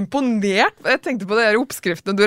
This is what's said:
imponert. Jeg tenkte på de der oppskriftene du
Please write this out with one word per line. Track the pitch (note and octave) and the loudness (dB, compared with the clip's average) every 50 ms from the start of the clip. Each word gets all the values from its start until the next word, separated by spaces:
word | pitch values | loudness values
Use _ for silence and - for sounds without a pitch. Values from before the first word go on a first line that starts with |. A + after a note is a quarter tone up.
| G3 | -2
imponert. | - - C#4 C4+ B3 A#3 G#3+ G3 G3+ F#3+ G3+ C4 G#4 - _ - | -2 -2 -2 0 0 0 0 0 0 2 2 2 0 0 _ -2
Jeg | - - D#4 - | -2 -2 -2 -2
tenkte | C#4 C4 G#3+ G3 | -4 -6 -6 -4
på | F3+ G#3 | -2 0
de | A3+ A#3 G#3+ | 0 2 2
der | G#3 A3+ | 2 2
oppskriftene | B3+ B3+ - - - G3 E3+ - - F#3+ G3+ | 0 -2 -6 -6 -4 -4 -4 -4 -4 -4 0
du | G3 G#3 | 2 4